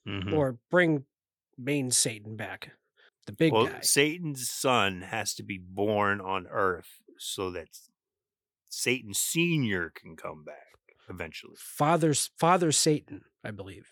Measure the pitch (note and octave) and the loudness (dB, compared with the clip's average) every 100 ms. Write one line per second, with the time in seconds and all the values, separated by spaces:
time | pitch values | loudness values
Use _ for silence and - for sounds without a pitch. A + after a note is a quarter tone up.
0 | A2 G2+ F#2+ D#3 C3+ A#2 - F3+ E3+ D3+ | -8 -6 -2 0 0 -2 0 4 4 2
1 | - _ _ _ _ - B2 C#3+ B2+ A#2+ | -2 _ _ _ _ -10 -2 -2 2 2
2 | B2+ A2 G#2+ A2 G#2+ F#2+ - - _ _ | 0 -4 -10 -10 -10 -10 -14 -20 _ _
3 | _ _ - G#2 E3 A2 A#2+ - - C#3 | _ _ -8 2 4 6 4 2 2 4
4 | D3+ F3 D#3+ C#3 A#2+ - C3+ A#2+ G2 F#2 | 4 2 -6 -6 -6 -2 2 4 4 0
5 | F2+ A2+ G2+ - G#2 F#2+ F2+ F#2+ G#2 G#2 | -6 -6 -4 -6 -8 -10 -8 -2 2 4
6 | G2+ G2+ F#2+ F#2+ F2+ A#2 F#2+ E2+ - - | 2 2 -2 -4 -4 0 0 0 -8 -20
7 | _ - - - F#2 F2 D#2 - - _ | _ -14 -10 -6 -6 -6 -12 -18 -20 _
8 | _ _ _ _ _ _ - - - B2+ | _ _ _ _ _ _ -14 -4 0 -2
9 | A2 G2 - E3 F3 D#3+ A#2+ F#2+ E2 - | -2 -4 -2 0 2 2 0 0 -4 -10
10 | F2+ D#2+ F2+ D2+ D2+ D2 - _ _ _ | -20 -14 -12 -12 -16 -18 -20 _ _ _
11 | - F2+ E2 - - - - - D3 E3+ | -14 -10 -10 -12 -18 -18 -8 0 2 4
12 | D#3 C#3 - - E3 F3+ E3+ C#3 D#3+ D3 | 2 2 -2 0 4 4 4 2 4 2
13 | - D3 - _ A2+ G2+ G2 G2 - | -2 -18 -18 _ -12 -12 -14 -16 -20